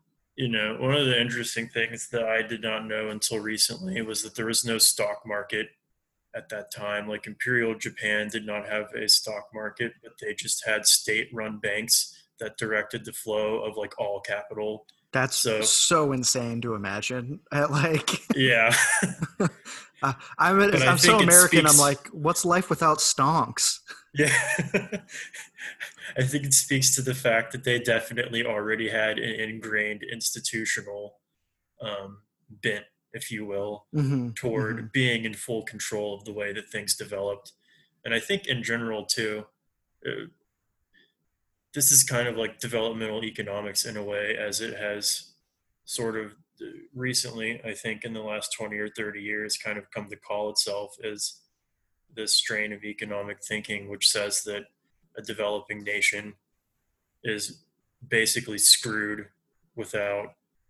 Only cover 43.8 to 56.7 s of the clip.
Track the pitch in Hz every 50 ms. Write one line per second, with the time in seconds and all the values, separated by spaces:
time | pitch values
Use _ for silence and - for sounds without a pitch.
43.8 | - 120 107 107 101 104 101 104 104 104 110 113 107 104 101 107 113 117 - 101
44.8 | 107 104 104 104 104 - - - - - _ _ _ _ _ _ _ _ _ _
45.8 | _ - - - 117 113 110 110 107 104 - 160 _ _ _ - - - - -
46.8 | - - - 123 127 127 120 - - 120 113 113 110 113 117 120 - 110 101 -
47.8 | - 113 110 107 - 117 113 110 107 107 107 107 - - - - 110 104 104 104
48.8 | 107 107 - 117 107 104 101 101 101 104 107 107 107 107 - - - 110 107 104
49.8 | 98 _ - 110 101 92 101 - - - 107 104 104 104 101 - - 104 101 104
50.8 | 104 101 - - 113 107 104 104 - - - - _ _ _ _ _ _ _ _
51.8 | _ _ _ _ _ _ - 113 107 104 - - - - 110 107 107 107 104 101
52.8 | 107 107 104 - 110 104 101 101 101 101 104 - - - 107 107 107 - 104 101
53.8 | 98 101 101 95 - - - 107 101 104 101 - - 107 101 101 101 - _ _
54.8 | _ _ _ _ _ _ - - 104 110 107 110 104 104 104 101 - - 107 104
55.8 | 101 104 104 101 101 - 104 104 104 104 101 _ _ _ _ _ _ _